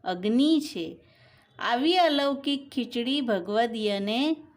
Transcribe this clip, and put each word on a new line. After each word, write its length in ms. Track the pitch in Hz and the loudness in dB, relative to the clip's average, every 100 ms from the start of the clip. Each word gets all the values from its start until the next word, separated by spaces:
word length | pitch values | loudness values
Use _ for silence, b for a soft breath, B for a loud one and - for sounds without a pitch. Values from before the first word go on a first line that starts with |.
અગ્નિ 580 | - 180 202 240 294 320 | -6 -4 0 2 4 2
છે. 360 | 277 190 165 170 b b b b b - | 0 -8 -8 -10 b b b b b -8
આવી 380 | 202 240 302 370 | -2 0 2 4
અલૌકિક 720 | 339 285 277 277 285 277 277 | 4 4 0 0 -2 -4 -4
ખીચડી 520 | - 233 240 240 285 | -6 -4 -4 -2 -2
ભગવદીયને 1120 | 240 202 180 214 233 220 214 196 196 226 294 311 - | 0 -2 0 0 0 0 -2 -2 -2 0 0 -2 -6